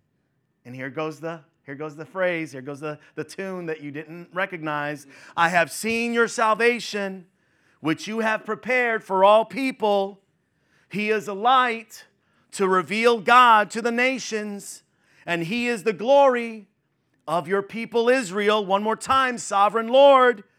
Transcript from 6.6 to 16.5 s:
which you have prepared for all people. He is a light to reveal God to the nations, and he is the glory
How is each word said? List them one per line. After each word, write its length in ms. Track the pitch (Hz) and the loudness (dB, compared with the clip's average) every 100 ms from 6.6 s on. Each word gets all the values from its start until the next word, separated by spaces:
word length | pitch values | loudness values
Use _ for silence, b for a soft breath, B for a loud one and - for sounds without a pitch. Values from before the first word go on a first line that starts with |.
| 233 240 - 208 196 190 170 _ _ _ _ _ | 2 0 -4 -8 -8 -10 -16 _ _ _ _ _
which 260 | 147 156 - | -4 -4 -4
you 120 | 220 | -4
have 260 | 220 214 214 | -2 -2 -4
prepared 580 | 214 202 254 247 220 | -8 -2 0 0 -2
for 200 | - 190 | -2 4
all 200 | 196 214 | 6 6
people. 800 | 220 - 262 - 214 202 196 196 _ _ _ _ _ _ _ | 4 -2 -6 -2 0 0 -2 -8 _ _ _ _ _ _ _
He 180 | 185 214 | -6 -2
is 180 | 220 196 | -4 -4
a 60 | |
light 720 | 196 226 262 254 226 220 - - _ _ _ _ | -4 2 2 2 -2 -10 -20 -20 _ _ _ _
to 140 | - 190 | -4 0
reveal 520 | 185 147 208 233 233 | 0 0 0 2 2
God 500 | 180 240 247 220 208 | 4 6 6 6 2
to 100 | 220 | -4
the 100 | 233 | -4
nations, 920 | 233 254 262 - 220 208 202 196 - _ b b b | -2 -2 -2 -6 -8 -8 -10 -14 -20 _ b b b
and 200 | b 170 | b -6
he 240 | 165 233 247 | -4 -4 -4
is 160 | 233 | -4
the 100 | 160 | -4
glory 720 | 185 220 277 277 240 233 | -2 2 6 6 2 -4